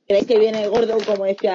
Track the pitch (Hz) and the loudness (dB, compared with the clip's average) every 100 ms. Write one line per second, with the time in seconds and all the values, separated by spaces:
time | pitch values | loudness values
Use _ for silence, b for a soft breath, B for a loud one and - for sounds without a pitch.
0 | - 202 - 220 220 220 208 226 220 220 | -2 0 2 2 2 0 -2 0 0 -2
1 | 208 196 196 196 208 | -2 -2 -2 -2 -2